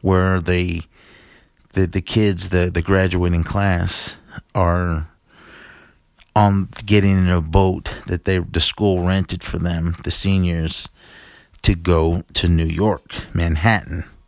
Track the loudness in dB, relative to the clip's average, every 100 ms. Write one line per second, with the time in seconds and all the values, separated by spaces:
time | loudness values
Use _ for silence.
0 | 2 2 4 0 0 -2 -2 -6 -10 _
1 | -20 -20 -20 -20 _ _ _ -2 -2 -2
2 | -2 0 2 0 0 0 0 -2 0 2
3 | 2 0 0 0 -2 -2 0 0 0 0
4 | -2 -6 _ -20 _ -2 0 0 0 -4
5 | -6 _ _ _ -20 -20 -20 -20 -20 _
6 | _ _ -4 2 4 2 -2 -8 0 2
7 | 4 4 4 2 2 2 2 0 -8 -14
8 | -6 -6 -2 -2 -2 -2 -2 0 0 2
9 | 2 0 -2 -6 -6 -4 -4 -2 -4 -6
10 | -2 -2 2 2 0 0 -2 -4 -6 _
11 | -20 -20 -20 -20 _ 0 2 2 2 2
12 | 2 -2 -2 -2 2 2 0 0 0 -2
13 | _ -16 -8 -4 -2 0 0 0 -2 -10
14 | -10 -18